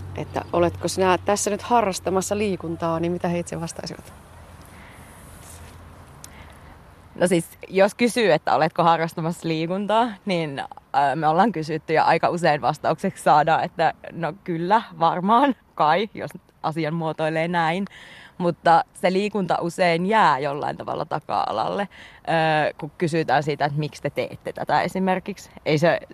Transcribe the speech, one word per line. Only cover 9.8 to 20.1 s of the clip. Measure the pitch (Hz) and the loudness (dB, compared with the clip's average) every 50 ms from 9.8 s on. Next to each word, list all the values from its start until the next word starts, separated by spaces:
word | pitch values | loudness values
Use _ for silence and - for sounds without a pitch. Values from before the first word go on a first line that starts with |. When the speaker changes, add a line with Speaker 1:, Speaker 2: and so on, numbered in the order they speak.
| 208 190 214 226 233 226 202 - - | -2 0 0 0 0 0 -4 -8 -4
Speaker 2:
niin, | 202 180 170 160 147 139 117 - - - - _ - | -4 -2 -2 -2 -4 -6 -10 -10 -12 -14 -20 _ -2
ää, | - 135 147 143 131 | 0 2 2 2 0
me | 160 151 156 | 2 2 2
ollaan | 156 180 208 240 | 4 4 4 2
kysytty | 170 160 156 160 160 151 - - | 2 -4 -6 -4 -6 -6 -4 0
ja | 156 147 - | 2 2 4
aika | 139 165 165 165 120 | 4 4 4 2 0
usein | 165 165 175 156 147 113 | 0 2 2 2 2 2
vastaukseksi | 117 135 156 - - 120 160 - - 190 - - | 0 -2 -2 0 -2 -2 -2 0 -2 -6 -6 0
saadaan, | - 180 151 151 151 165 156 123 135 | 2 4 6 6 6 4 2 2 0
että | 165 - - 160 147 - - - - | -4 -2 0 0 0 0 -2 -16 -14
no | - 165 170 151 175 - - | -8 -6 -6 -6 -6 -8 -8
kyllä, | 185 170 160 175 180 214 226 202 - 175 160 | -6 -4 -4 2 2 2 2 2 -2 -4 0
varmaan, | 165 165 151 180 175 202 226 240 294 285 - _ _ _ - | 2 2 2 2 2 4 4 4 4 4 0 _ _ _ -2
kai, | - 156 147 165 190 226 - - | 2 2 4 4 2 0 -4 -8
jos | - 190 - - - _ _ _ - | -10 -10 -10 -10 -14 _ _ _ -6
asian | - 160 151 165 156 147 165 | -6 -4 -4 -2 -4 -2 -2
muotoilee | 170 160 160 151 - 160 156 160 160 165 170 | -2 -4 -4 -2 -2 -2 0 0 0 -2 0
näin. | 180 170 165 156 170 196 202 - - - - - - - - - _ - | 0 0 0 0 0 -2 -4 -6 -10 -20 -20 -20 -20 -20 -20 -20 _ -2
Mutta | 180 175 - _ - 170 165 156 - _ | -2 -2 -2 _ 4 4 6 6 4 _
se | _ - - 180 | _ -2 0 2
liikunta | 185 190 208 202 220 208 185 165 165 - | 2 2 0 0 -2 -2 0 0 -2 -2
usein | - 170 - - 180 170 165 165 180 | -2 -4 0 2 2 2 4 2 2
jää | 196 | 2